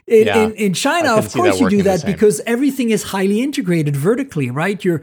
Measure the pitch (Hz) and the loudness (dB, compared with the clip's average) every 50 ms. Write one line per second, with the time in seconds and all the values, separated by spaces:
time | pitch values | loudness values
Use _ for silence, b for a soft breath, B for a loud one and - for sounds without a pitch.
0 | _ - 233 220 - - 202 226 220 220 214 190 214 196 165 - - 277 320 349 | _ 2 4 4 4 4 2 2 0 0 -2 -2 -2 -2 -2 -2 -2 -2 0 0
1 | 320 269 220 214 - - - 339 359 349 - - 254 185 202 202 185 196 185 175 | 0 2 2 0 0 0 -2 0 2 2 2 2 2 2 2 2 2 2 0 0
2 | 147 208 180 - 220 208 208 - - 226 233 240 294 277 277 - 247 226 214 185 | -2 -4 0 2 2 2 2 0 -2 -4 -2 0 0 -2 0 -2 0 0 0 -2
3 | - - - 196 190 196 202 220 262 302 277 285 202 180 175 165 151 147 143 135 | -2 -4 -4 -2 0 0 0 0 -2 -2 -4 -4 -2 0 0 0 0 0 -2 0
4 | 143 196 247 285 269 277 - 151 131 120 123 147 170 196 208 - - 180 170 - | 0 0 0 0 -4 -6 -4 -4 -4 -4 -4 -4 -4 -4 -4 -2 -2 -2 -2 -2